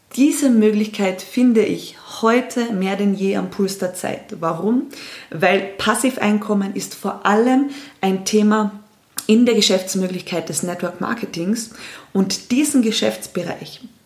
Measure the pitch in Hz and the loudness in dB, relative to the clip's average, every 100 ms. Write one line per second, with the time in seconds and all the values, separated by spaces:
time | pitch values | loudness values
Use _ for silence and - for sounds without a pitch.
0 | _ - 294 - 277 226 214 208 214 - | _ 2 2 4 4 6 4 4 0 -2
1 | 196 185 - - 254 220 - 170 - - | -2 -2 -6 2 4 4 2 0 -8 -18
2 | - - 226 247 247 254 233 196 190 196 | -18 -2 2 2 0 -4 -4 -2 -2 0
3 | 202 190 190 202 185 - 190 - 180 - | 0 0 0 -2 -4 -2 -2 -2 -6 -6
4 | - - - 202 165 170 190 247 330 - | -6 -8 -10 -6 -4 -2 0 0 -2 -8
5 | - - - 165 180 196 190 - - 226 | -18 -18 -14 0 2 2 0 -4 -2 2
6 | 262 254 208 208 208 208 196 196 - - | 0 0 0 0 2 0 0 -4 -8 -8
7 | 202 - 185 208 247 262 277 - - - | -8 -2 2 4 4 4 2 -4 -16 -4
8 | 190 190 - 214 208 214 208 - - _ | -2 -2 0 2 4 4 0 -4 -18 _
9 | _ - - 220 247 208 196 190 - 190 | _ -6 2 4 6 4 4 2 0 -4
10 | 185 180 - 175 - 156 180 175 175 - | -4 -6 -6 -6 -6 -6 -6 -4 -6 -6
11 | - 233 - 165 175 226 - - - - | -6 -6 -6 -6 -2 -2 -4 -14 -18 -18
12 | - 196 190 - - 247 294 269 220 214 | -4 0 0 -2 -2 0 2 2 2 2
13 | 214 214 - - 175 - - - - _ | 0 -2 -6 -8 -6 -8 -12 -18 -20 _